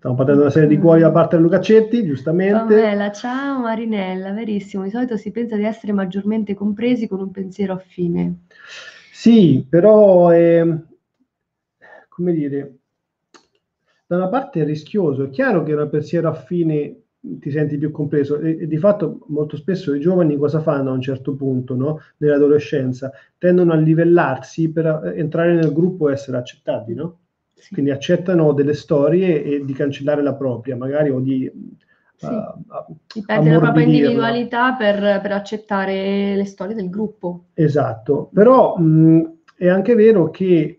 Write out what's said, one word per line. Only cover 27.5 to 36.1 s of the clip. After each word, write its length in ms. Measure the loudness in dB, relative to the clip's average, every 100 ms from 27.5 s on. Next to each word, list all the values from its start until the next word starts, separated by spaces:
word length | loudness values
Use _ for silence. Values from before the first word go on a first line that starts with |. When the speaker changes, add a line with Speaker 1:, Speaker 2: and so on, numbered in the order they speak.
Speaker 2:
Sì. 200 | _ _ -4
Speaker 1:
Quindi 160 | -4
accettano 640 | -4 -2 -2 0 0 2
delle 200 | 2 0
storie 680 | -2 -2 0 2 2 0 -2
e 200 | -2 -6
di 100 | -6
cancellare 500 | -6 -6 -4 -4 -2
la 100 | -2
propria, 420 | -4 -6 -6 -8 -10
magari, 360 | -6 -2 -2
o 80 | -2
di, 300 | -2 -4 -6 -10 -20 -20 _ _ _ _
Speaker 2:
Sì. 100 | -10
Speaker 1:
eh, 40 |
a-, 580 | -8 -8 -14 -16 -16 -16 -20 _
Speaker 2:
Di 80 | -16
perdere 300 | -6 0 4
la 60 | 4
propria 240 | 4 2
Speaker 1:
ammorbidirla. 240 | 4 4 2
Speaker 2:
individualità 640 | 0 -2 -2 -4 -2 -2
per, 480 | 0 0 0 0 0
per 100 | -2
accettare 1040 | -6 -6 -12 -6 -4 -2 -4 -2